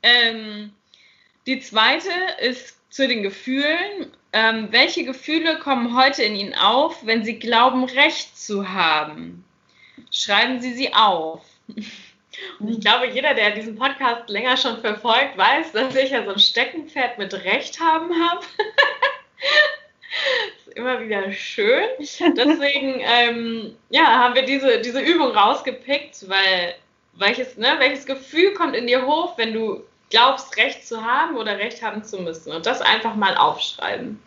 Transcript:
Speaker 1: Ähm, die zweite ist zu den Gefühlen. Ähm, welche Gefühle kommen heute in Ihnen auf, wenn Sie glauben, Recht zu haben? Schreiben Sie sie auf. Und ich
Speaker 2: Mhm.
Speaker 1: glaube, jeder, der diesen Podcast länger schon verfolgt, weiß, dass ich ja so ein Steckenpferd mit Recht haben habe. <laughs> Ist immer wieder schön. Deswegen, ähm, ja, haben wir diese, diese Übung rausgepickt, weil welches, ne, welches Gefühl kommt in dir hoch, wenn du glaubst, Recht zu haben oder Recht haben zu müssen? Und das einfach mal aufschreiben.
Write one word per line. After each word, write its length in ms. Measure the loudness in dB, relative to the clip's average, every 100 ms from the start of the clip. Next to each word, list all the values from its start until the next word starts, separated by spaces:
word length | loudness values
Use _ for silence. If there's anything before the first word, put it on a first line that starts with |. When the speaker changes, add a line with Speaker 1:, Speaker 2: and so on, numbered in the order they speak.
Speaker 1:
Ähm, 680 | 4 4 2 -2 -10 -12 -14 _ _ _ _ _ _ _ -6
die 140 | -6
zweite 480 | -2 0 2 0 -2 -4 -4 -4
ist 340 | -4 -6 -14 _ _
zu 160 | -2 0
den 160 | 0
Gefühlen. 880 | -4 -6 -6 -2 0 0 -2 -8 -12 _ _
Ähm, 340 | 0 0 0 0
welche 340 | 2 2 0 -6
Gefühle 540 | -8 -2 0 0 -2
kommen 380 | -2 -2 0 4
heute 260 | 2 2
in 120 | -2 -2
Ihnen 200 | -6 0
auf, 500 | 2 4 2 -2 -2
wenn 180 | -2
Sie 160 | -2 -6
glauben, 460 | 0 4 4 2 -2
Recht 520 | 2 2 0 -12 -16
zu 300 | -8 -6 -4
haben? 800 | 0 2 2 -2 -10 -16 -16 _ _ _ _ _ -20 -10
Schreiben 480 | -6 0 2 2 -2
Sie 140 | -6
sie 200 | -4 0
auf. 480 | 4 4 2 -4 -10 _ _ -16
Und 1040 | -14 -14 -16 -20 _ _ -18 -18 -10 -6
ich 80 | -2
Speaker 2:
Mhm. 40 |
Speaker 1:
glaube, 260 | 2 2 2
jeder, 260 | 0 0
der 180 | 2 2
diesen 240 | 0 -10 -2
Podcast 540 | -2 0 -2 -2 -6
länger 280 | -4 0 0
schon 220 | 0 -2
verfolgt, 560 | -4 -4 2 2 2 2
weiß, 340 | 2 4 0
dass 240 | -2 0 0
ich 160 | 0
ja 120 | 0 -4
so 60 |
ein 80 | 2
Steckenpferd 800 | 2 4 -2 -4 -10 -4 -4 -4
mit 160 | -8
Recht 460 | -6 -2 -2 -2 -2
haben 320 | 0 2 0 0 0
habe. 120 | -2
<laughs> 40 | -8 -6 -2 0 0 2 -2 -2 _ _ 2 4 4 0 -16 _ -12 -6 -2 -2 -4 -10 -16
Ist 120 | -8
immer 240 | -4 -4
wieder 300 | -2 -4 -4
schön. 560 | -8 -10 0 4 4 2 -4
Deswegen, 1040 | -10 2 2 4 4 4 2 0 -2 -2
ähm, 760 | 2 4 4 0 -4 -6 -8 -16 _
ja, 160 | 4 6
haben 300 | 6 4 2
wir 80 |
diese, 360 | 0 0 2 2
diese 200 | 0 -2
Übung 300 | 2 2 2
rausgepickt, 960 | 4 4 4 -4 -10 -4 -4 -4 -20 -4
weil 460 | 0 2 0 -2 -8 _ _ _
welches, 440 | _ 0 0 -6 -2
ne, 180 | 0 2
welches 260 | 2 0 -8
Gefühl 480 | -10 -6 2 2
kommt 220 | 2 -2 -2
in 120 | 0
dir 180 | 0 2
hoch, 320 | 0 -2 -4
wenn 160 | -4
du 300 | -2 -4 -6 -12 _ _
glaubst, 460 | 4 4 4 -6 0
Recht 280 | 0 -2 -12
zu 180 | -8
haben 340 | -2 0 0 -4
oder 200 | -6 -4
Recht 240 | -6 -6
haben 220 | -10 -10
zu 180 | -10 -10
müssen? 300 | -8 -10 -10
Und 140 | -6 -4
das 160 | 0
einfach 340 | 2 2 0 0
mal 200 | 0 4
aufschreiben. 840 | 2 2 -8 -6 -6 -6 -8 -12